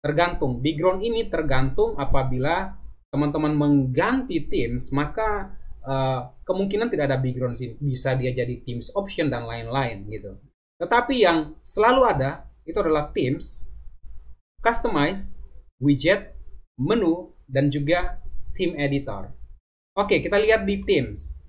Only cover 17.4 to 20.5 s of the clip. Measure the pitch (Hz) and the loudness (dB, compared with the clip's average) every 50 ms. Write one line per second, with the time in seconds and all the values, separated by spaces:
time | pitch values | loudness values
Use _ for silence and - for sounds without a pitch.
17.4 | - - 131 135 143 143 135 147 143 143 170 180 180 - - - - - - - | -18 -4 0 2 2 2 0 0 2 2 2 2 2 0 -2 -4 -6 -4 -2 -2
18.4 | - - - - 185 165 175 147 143 139 135 - - - 101 101 101 - - - | -2 -2 0 0 0 0 0 0 -2 0 0 0 -2 -4 -8 -8 -8 -10 -10 -14
19.4 | - - - - _ _ _ _ _ _ _ 190 208 190 190 156 - 175 202 202 | -14 -16 -18 -20 _ _ _ _ _ _ _ -2 2 2 2 2 2 2 2 2
20.4 | 220 214 | 4 4